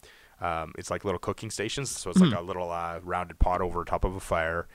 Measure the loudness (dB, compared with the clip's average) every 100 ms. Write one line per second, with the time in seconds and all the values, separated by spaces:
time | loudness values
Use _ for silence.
0 | -20 -20 -20 -6 -2 -2 -4 -8 -4 -2
1 | 0 0 -2 -4 -6 -4 -4 -2 -4 -6
2 | 2 6 6 6 -2 -4 -2 -2 -4 -6
3 | -2 -2 -2 2 4 4 0 -2 -2 0
4 | 0 -2 0 0 2 -2 -6